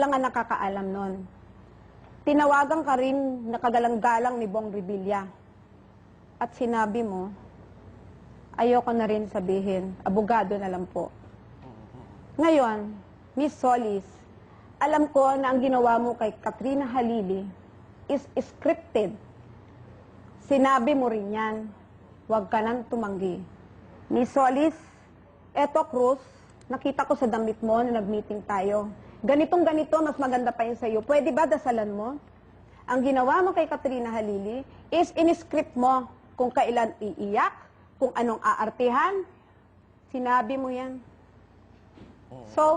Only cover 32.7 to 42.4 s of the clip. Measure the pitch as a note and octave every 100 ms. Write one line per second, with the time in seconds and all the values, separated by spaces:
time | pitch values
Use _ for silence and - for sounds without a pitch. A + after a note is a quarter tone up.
32.7 | - - C4 C4 C4+ B3+ E4 F#4 F#4 D#4
33.7 | D4 C4+ B3+ A#3 A3+ G#3+ G3+ G3 B3 C4+
34.7 | - - D#4+ F4 - E4 E4+ - D4 D4+
35.7 | B3 B3 C4 A#3+ - - - B3 C4+ A#3+
36.7 | A#3+ G3+ - G#3+ E3 G3+ G#3+ F#4 - -
37.7 | _ - - C4 - A#3+ A3 G#3+ G#3 G#3+
38.7 | A3 B3 B3+ E4+ G4 F4+ - _ _ _
39.7 | _ _ _ _ C4 B3 B3 A3 C4+ C4
40.7 | B3+ C4 C4 - - - - - - -
41.7 | - - - - - - B2+